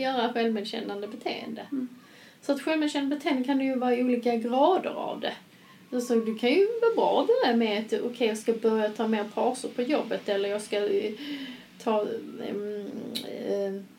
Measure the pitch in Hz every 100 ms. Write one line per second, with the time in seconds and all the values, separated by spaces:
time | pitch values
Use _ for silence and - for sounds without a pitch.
0 | 262 262 233 233 226 220 202 - 202 202
1 | 208 233 - - - 226 202 277 254 -
2 | - - - - - 277 - 320 302 294
3 | 277 294 349 262 254 269 269 262 247 240
4 | 247 247 233 233 226 247 302 370 - -
5 | - - - - - - - - - 254
6 | 233 233 220 220 240 320 403 466 453 440
7 | 190 - 294 508 294 233 220 208 220 226
8 | 247 - 233 220 - 226 226 220 214 214
9 | 226 214 208 - 240 254 - - 247 294
10 | 226 190 - 202 202 208 214 208 208 196
11 | 214 220 294 277 262 247 - - - 214
12 | 208 113 - - - 202 208 208 202 -
13 | - - - - - 202 196 196 196